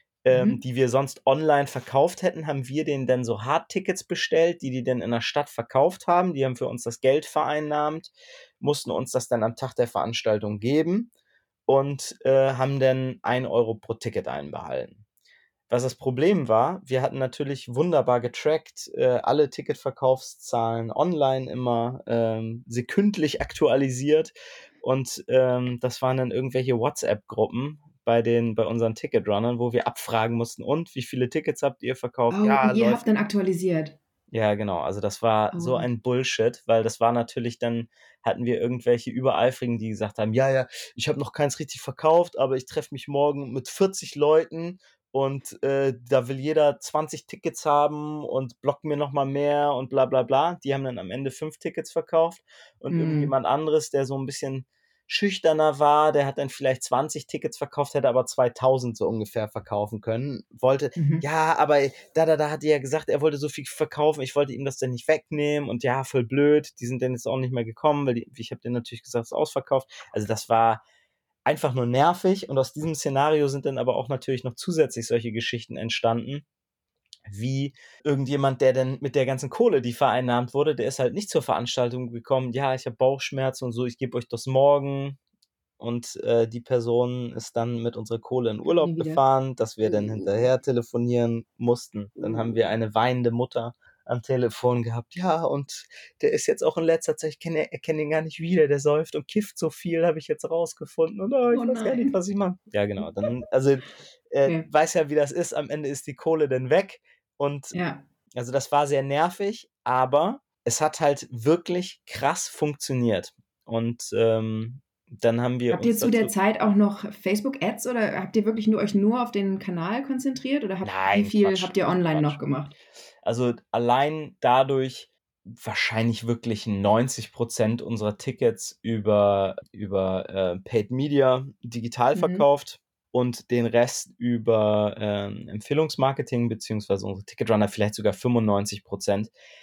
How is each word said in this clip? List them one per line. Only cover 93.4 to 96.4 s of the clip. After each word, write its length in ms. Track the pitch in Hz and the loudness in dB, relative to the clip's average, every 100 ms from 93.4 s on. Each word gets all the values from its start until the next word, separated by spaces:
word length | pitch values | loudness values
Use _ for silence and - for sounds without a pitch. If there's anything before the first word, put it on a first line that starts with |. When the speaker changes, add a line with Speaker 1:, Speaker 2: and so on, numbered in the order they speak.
| 113 117 117 - _ _ - | -2 -4 -8 -12 _ _ -6
Speaker 1:
am 160 | 123 | -6
Telefon 640 | - 131 120 - 123 123 | -2 0 0 0 0 0
gehabt. 320 | 117 117 - 175 | -2 -6 -8 -4
„Ja, 280 | 185 160 160 | 0 0 0
und 400 | 143 139 - - - - - | -4 -6 -12 -16 -20 -20 -2
der 120 | 143 | 0
ist 140 | 147 | 0